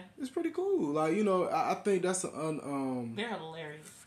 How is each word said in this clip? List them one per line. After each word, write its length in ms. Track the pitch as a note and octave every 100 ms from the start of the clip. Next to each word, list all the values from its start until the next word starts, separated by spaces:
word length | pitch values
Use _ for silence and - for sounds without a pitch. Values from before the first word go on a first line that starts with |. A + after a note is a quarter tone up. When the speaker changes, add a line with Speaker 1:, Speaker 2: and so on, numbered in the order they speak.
| F#3 -
Speaker 1:
It's 100 | C4
pretty 200 | - E4
cool. 420 | E4 F#4+ F#4+ D#3+
Like, 220 | D3+ D#3
you 100 | F3+
know, 200 | G#3 F#3 F3
I, 240 | D#3 -
I 20 | F#3+
think 260 | - G3
that's 200 | F3+ F#3
an 60 | -
un-, 260 | - D#3 D#3
um, 500 | - C#3+ C3+ B2+ A#2 A#2
Speaker 2:
They're 120 | A#3
hilarious. 540 | F#3+ D#3+ D#3+ D#3 D3+ D#3 -